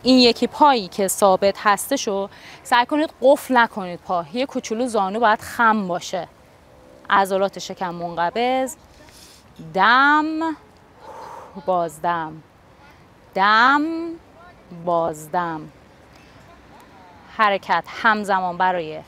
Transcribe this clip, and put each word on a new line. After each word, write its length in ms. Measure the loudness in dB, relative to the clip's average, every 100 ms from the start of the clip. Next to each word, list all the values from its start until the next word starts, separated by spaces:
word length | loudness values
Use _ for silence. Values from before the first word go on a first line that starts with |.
این 140 | 4 6
یکی 280 | 6 4 -4
پایی 400 | 4 4 4 -2
که 200 | -4 -4
ثابت 500 | 2 4 4 2 0
هستشو 680 | 0 0 -2 -4 -4 -6 -8 -14 -20 -20
سعی 220 | 0 0
کنید 280 | 2 -2 -4 0
قفل 360 | 2 2 2 2
نکنید 420 | 2 -2 -10 -12
پا، 260 | -4 -4 -4
یه 120 | -6
کوچولو 420 | -6 -6 -6 -4 -2
زانو 320 | -2 -2 0
باید 220 | 2 2
خم 460 | -4 0 2 2 -2
باشه. 400 | -6 -6 -10 -10 _ _ _ _ -20 -20 -20 0
عضلات 500 | 0 2 0 -2 -4
شکم 360 | -14 -8 -8
منقبض، 800 | -8 -8 -4 -4 -2 -2 -2 -4 -8 _ -20 -20 -20 -20 -20 _ -20 -6
دم، 520 | 2 4 6 4 4 0 -4 -6 -6 -16 _ _ -20 -20 -20 -18 -18 -18 -10
بازدم، 760 | -4 -2 -2 -4 -4 -4 -6 -12 _ _ _ _ -20 -20 -20 _ -10
دم، 500 | 0 4 4 4 2 0 -6 -8 -12 -18 -20 -20 -20 -20 -10
بازدم. 840 | -2 -2 -2 -6 -6 -6 -4 -8 -14 -20 -20 -20 -20 -20 -20 -20 -20 -20 -20 -20 -20 -20 -20 -20 -16 0
حرکت 460 | 2 2 0 -2 -2
همزمان 680 | -2 0 0 0 -2 -2 0
برای 420 | 0 0 -6 -12